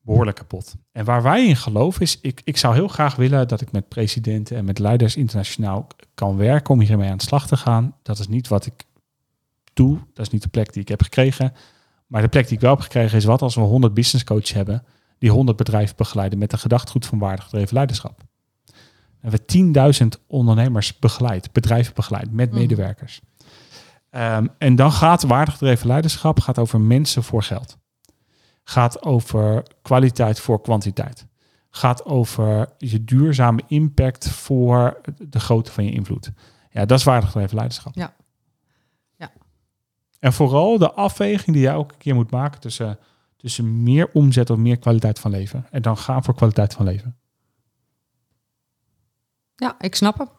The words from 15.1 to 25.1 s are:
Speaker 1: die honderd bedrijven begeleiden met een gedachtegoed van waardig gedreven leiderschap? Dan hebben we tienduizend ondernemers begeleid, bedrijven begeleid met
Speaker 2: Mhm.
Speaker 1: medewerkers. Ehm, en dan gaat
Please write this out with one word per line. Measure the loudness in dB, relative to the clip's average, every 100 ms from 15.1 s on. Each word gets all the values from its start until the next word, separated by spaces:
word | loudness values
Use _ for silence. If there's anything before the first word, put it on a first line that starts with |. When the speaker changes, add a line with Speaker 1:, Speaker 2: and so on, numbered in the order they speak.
| _
Speaker 1:
die | 2
honderd | 4 4 2
bedrijven | 0 0 -2 -2
begeleiden | -4 -2 -4 -2
met | -4
een | -4
gedachtegoed | 0 0 0 -6 -4
van | -4
waardig | -2 -4
gedreven | -6 -4 -2
leiderschap? | 0 -2 -4 -10 -18
Dan | -20 _ _ _ _ _ _ _ _ _
hebben | -4 -4
we | 0
tienduizend | 2 4 4 2 4 0 -2 _
ondernemers | 0 2 2 2 0 -4 -2
begeleid, | -2 -2 -4 -4 -4
bedrijven | -4 0 0 -2
begeleid | -4 -6 -6 -6
met | -4 -2
Speaker 2:
Mhm. | 0
Speaker 1:
medewerkers. | 0 0 -4 -8 -16 -20 _ _ _ -20 _ -20 -20 _ _
Ehm, | -6 -2 0 -2 _
en | 2 4
dan | 4
gaat | 4 4